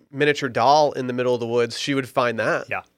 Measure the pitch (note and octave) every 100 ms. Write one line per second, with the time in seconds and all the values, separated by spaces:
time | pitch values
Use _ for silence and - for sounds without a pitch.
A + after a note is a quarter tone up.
0 | _ C#3 D3 D3 C#3 A#2+ A#2+ D3+ D3 -
1 | B2+ B2 B2 B2 A#2 A#2+ A#2+ A#2 - C#3
2 | B2 - B2 A2+ A2+ E3+ - G2+ -